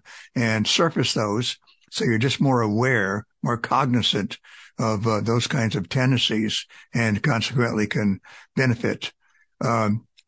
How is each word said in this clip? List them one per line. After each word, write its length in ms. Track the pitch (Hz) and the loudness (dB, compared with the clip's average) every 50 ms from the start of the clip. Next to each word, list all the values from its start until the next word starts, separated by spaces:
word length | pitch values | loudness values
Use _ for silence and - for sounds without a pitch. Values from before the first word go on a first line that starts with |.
| - - - - - - _ | -8 -16 -20 -20 -20 -8 _
and 320 | 127 117 113 110 110 107 | -2 0 2 2 0 0
surface 460 | - - - 175 160 - 180 127 - - | 0 0 2 0 0 0 0 -2 0 -2
those 440 | - 107 104 104 120 120 - - - _ _ _ _ _ _ | -2 -2 -2 -2 -2 -2 -4 -6 -10 _ _ _ _ _ _
so 120 | - - - | -6 -2 0
you're 140 | 120 113 | 0 2
just 240 | 110 127 131 - - | 2 2 0 0 2
more 200 | 147 135 127 120 | 2 2 4 2
aware, 640 | 113 107 104 113 127 135 127 110 95 95 101 104 - - _ _ | 2 2 0 2 2 2 2 2 2 0 -2 -4 -6 -10 _ _
more 160 | - 131 117 | -4 -4 -2
cognizant 800 | 117 - - 123 131 143 127 123 117 101 - - 107 95 - - - _ - - - - - _ | -4 -2 0 0 2 2 2 2 2 0 0 0 -2 -4 -6 -8 -14 _ -20 -20 -20 -20 -14 _
of, 300 | - 113 113 110 101 110 | -2 -2 0 0 0 0
uh, 140 | 113 110 104 | 0 0 0
those 260 | 104 113 113 120 - | 0 0 0 0 0
kinds 300 | - - 131 113 110 - | 0 0 0 0 0 -2
of 100 | 104 90 | -4 -6
tendencies 800 | - - 135 127 131 131 120 - - 110 110 110 104 - - - - - - - _ - | -4 -2 0 2 2 2 2 0 0 0 -2 -2 -2 -4 -6 -8 -10 -18 -20 -18 _ -2
and 300 | 117 117 110 104 - - | 0 0 0 0 0 0
consequently 640 | 147 117 113 104 - 113 131 117 117 - 107 104 | 0 0 0 -2 -2 0 0 0 0 0 -2 -2
can 320 | 101 - 117 107 101 95 - - - - - - _ _ | -2 0 0 0 0 0 -2 -6 -16 -20 -20 -20 _ _
benefit. 580 | - 131 123 117 - - 98 - - - - - _ _ _ _ _ _ _ _ _ | 0 2 2 2 0 0 -2 -2 -4 -8 -12 -14 _ _ _ _ _ _ _ _ _
Um, 440 | - 120 117 113 110 104 107 113 - _ _ _ _ | -2 0 0 2 2 0 0 -2 -6 _ _ _ _